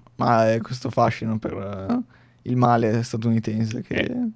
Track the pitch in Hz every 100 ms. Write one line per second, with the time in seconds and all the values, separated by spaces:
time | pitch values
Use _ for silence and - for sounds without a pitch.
0 | - - 120 117 113 113 110 131 123 117
1 | 117 - 113 110 - - 98 98 95 240
2 | 240 _ _ _ - 123 123 117 113 117
3 | 117 117 117 113 110 107 110 120 - -
4 | - 240 240